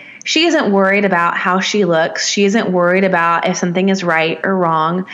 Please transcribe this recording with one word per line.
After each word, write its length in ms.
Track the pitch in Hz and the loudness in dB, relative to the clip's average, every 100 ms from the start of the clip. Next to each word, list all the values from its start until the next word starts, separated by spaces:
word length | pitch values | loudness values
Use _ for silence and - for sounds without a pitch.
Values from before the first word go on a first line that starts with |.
| - - - | -16 -14 -4
she 200 | 320 339 | 0 2
isn't 260 | 311 240 | 2 2
worried 340 | 196 190 196 208 | 2 2 2 2
about 300 | 180 170 - | 0 0 -2
how 220 | 190 185 | -2 -2
she 260 | 190 208 185 | 0 0 0
looks. 420 | 165 165 - - | 0 0 -4 -4
She 160 | - 202 | 0 2
isn't 260 | 220 196 | 2 0
worried 320 | 180 175 185 | 0 2 2
about 440 | 196 175 170 170 - | 2 0 0 0 -2
if 100 | 175 | -2
something 320 | 180 175 190 | -2 0 0
is 140 | 190 | 0
right 360 | 175 160 160 165 - | 0 0 0 -2 -2
or 100 | 190 | 0
wrong. 500 | 175 160 156 180 190 | 0 0 0 -2 -6